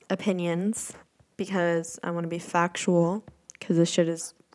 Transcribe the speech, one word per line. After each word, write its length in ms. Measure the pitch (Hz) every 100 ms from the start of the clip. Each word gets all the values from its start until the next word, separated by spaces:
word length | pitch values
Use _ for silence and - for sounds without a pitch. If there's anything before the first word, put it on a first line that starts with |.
| -
opinions, 840 | 185 214 185 175 170 202 226 - - - _ _ -
because 640 | 196 190 170 170 165 -
I 80 | 175
wanna 160 | 170 170
be 100 | 170
factual, 840 | - 175 175 - - 175 170 202 - - _ -
'cause 180 | - 170
this 120 | 170
shit 180 | - 165
is 280 | 165 - - _